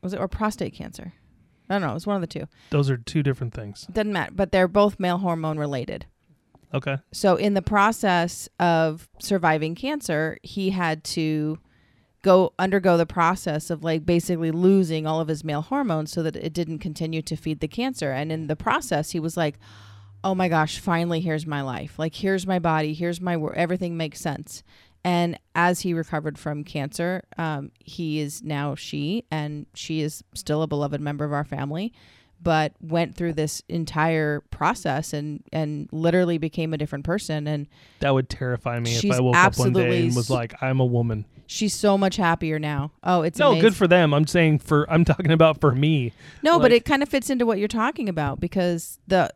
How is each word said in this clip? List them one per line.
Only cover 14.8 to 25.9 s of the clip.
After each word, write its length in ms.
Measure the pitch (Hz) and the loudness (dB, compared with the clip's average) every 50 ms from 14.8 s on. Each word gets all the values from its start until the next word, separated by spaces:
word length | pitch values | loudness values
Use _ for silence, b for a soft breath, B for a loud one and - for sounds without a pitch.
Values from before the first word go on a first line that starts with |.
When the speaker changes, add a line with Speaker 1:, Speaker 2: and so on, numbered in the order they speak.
| 185 160 160 156 156 | 4 2 0 -4 -2
Speaker 1:
all 140 | 160 160 160 | -2 -2 -2
of 80 | 165 156 | -2 -2
his 160 | 160 147 160 | -4 -4 -4
male 180 | 160 147 143 | -4 -4 -4
hormones 500 | 160 - 269 285 277 226 165 156 156 151 | -4 -2 -2 -2 0 0 -2 -2 -2 -4
so 120 | - 175 160 | -4 -4 -4
that 120 | 160 - | -2 -4
it 180 | - - 165 151 | -4 -8 -6 -4
didn't 260 | - 170 156 165 151 | -4 -4 -4 -6 -8
continue 420 | - 180 151 - 165 160 160 160 | -8 -8 -6 -6 -6 -4 -4 -6
to 140 | 156 - 156 | -4 -6 -8
feed 240 | 156 - - 156 147 | -6 -4 -6 -4 -4
the 80 | - 151 | -4 -6
cancer. 440 | - - 240 262 254 - 160 143 | -4 -4 -4 -4 -4 -4 -4 -4
And 200 | 131 131 147 156 | -2 -4 -4 -4
in 160 | 160 160 160 143 | -6 -6 -4 -4
the 80 | 156 | -6
process, 560 | - - - 247 294 - - 180 147 160 - | -4 0 0 0 0 0 -2 -2 -2 -2 -4
he 80 | - 170 | -6 -4
was 160 | 156 170 160 - | -4 -4 -2 -2
like, 200 | 165 151 143 - b b b b b b b b b b b b - | -2 -2 -2 -6 b b b b b b b b b b b b -4
"Oh 100 | 196 190 | -2 0
my 120 | 185 185 180 | 0 0 2
gosh, 320 | 165 160 156 156 - - | 2 2 2 0 -2 -6
finally, 400 | - - 170 165 170 170 170 160 | -2 0 0 0 0 0 -2 -2
here's 260 | 175 170 156 156 151 | 0 -2 -2 -2 -4
my 160 | 160 151 143 | -6 -6 -6
life. 380 | 139 135 123 87 - - - - | -6 -6 -8 -8 -10 -12 -8 -6
Like, 160 | 156 165 - | -6 -6 -4
here's 320 | - - 190 190 190 180 190 | -4 -2 0 0 0 0 0
my 120 | 190 180 | -2 0
body, 340 | 165 170 160 156 156 151 156 | 2 2 2 2 0 -2 -4
here's 260 | 156 170 170 175 170 | -4 -4 -4 -4 -4
my 160 | 185 180 175 | -4 -4 -2
wor-, 180 | 165 151 - - | -2 -4 -4 -2
everything 420 | - 170 165 180 180 180 175 170 165 | -2 0 0 0 -2 -2 -4 -4 -4
makes 240 | 160 156 - - | -6 -6 -6 -6
sense." 420 | - 165 143 - 151 - - - b b b b b b b b _ | -6 -6 -6 -6 -10 -14 -16 -20 b b b b b b b b _
And 320 | 180 175 175 175 170 170 - _ _ _ | 0 2 2 2 0 -2 -6 _ _ _
as 280 | - 170 175 180 180 | 2 2 2 2 0
he 120 | - 190 | -2 -2